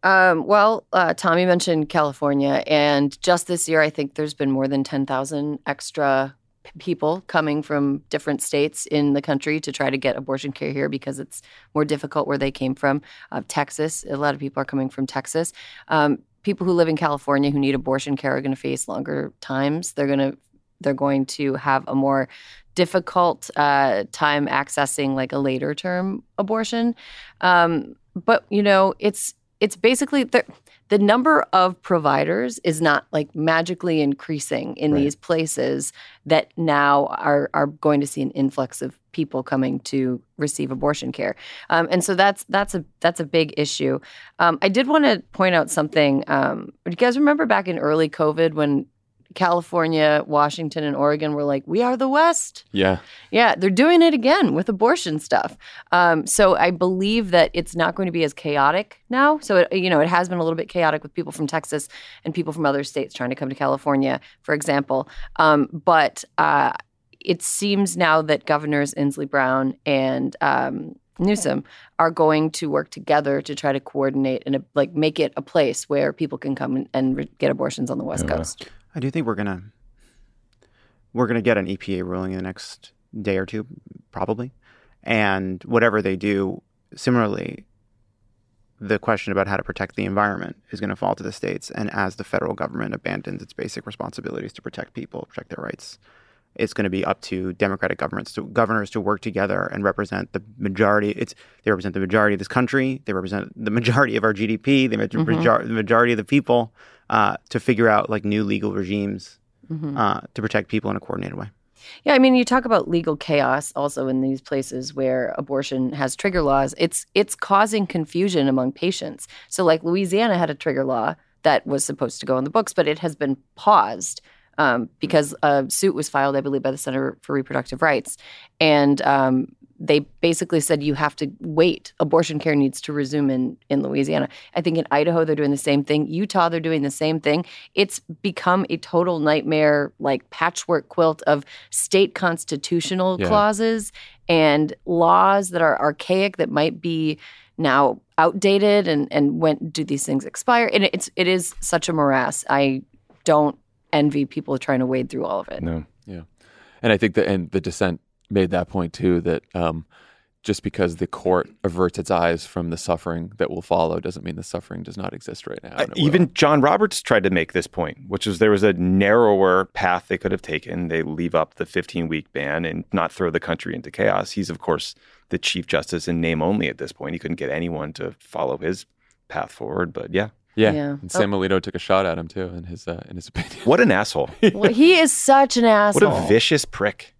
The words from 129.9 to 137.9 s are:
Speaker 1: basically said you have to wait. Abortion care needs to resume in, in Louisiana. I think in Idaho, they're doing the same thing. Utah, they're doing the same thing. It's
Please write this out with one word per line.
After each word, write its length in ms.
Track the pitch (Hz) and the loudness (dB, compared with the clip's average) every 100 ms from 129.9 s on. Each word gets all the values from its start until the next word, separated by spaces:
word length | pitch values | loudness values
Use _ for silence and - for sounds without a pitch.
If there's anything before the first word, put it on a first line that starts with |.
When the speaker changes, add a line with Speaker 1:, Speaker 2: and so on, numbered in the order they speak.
| 151 147 - | 2 2 -2
Speaker 1:
basically 400 | 170 165 175 165 | 0 0 0 -2
said 240 | 143 156 | 0 0
you 100 | 143 | 0
have 220 | 139 151 - | 0 -2 -2
to 160 | 143 - | -8 -8
wait. 540 | 170 156 175 156 - _ | -6 2 2 2 -8 _
Abortion 360 | 151 156 170 151 | 2 2 2 -2
care 160 | 160 | 0
needs 280 | 147 139 - | 2 2 -2
to 100 | - | -8
resume 380 | 147 139 147 143 | -6 -4 0 0
in, 260 | 131 127 - _ | 0 -4 -6 _
in 120 | 139 | -2
Louisiana. 460 | 139 139 139 156 135 - - | -2 -2 0 0 -2 -8 -8
I 60 | - | -4
think 180 | 170 165 | -2 -2
in 80 | 156 | 0
Idaho, 320 | 143 156 165 | 2 2 2
they're 140 | 160 147 | 0 0
doing 140 | 143 | 0
the 40 | 143 | 0
same 300 | - 143 143 | 0 0 2
thing. 200 | 151 151 | 0 0
Utah, 440 | 160 202 190 170 | -4 -2 0 0
they're 100 | 165 | 0
doing 220 | 160 160 | -2 -2
the 100 | 139 | -2
same 300 | - 156 160 | -2 -2 0
thing. 240 | 147 151 175 - - - | 0 0 -2 -12 -8 -2
It's 240 | 196 | -2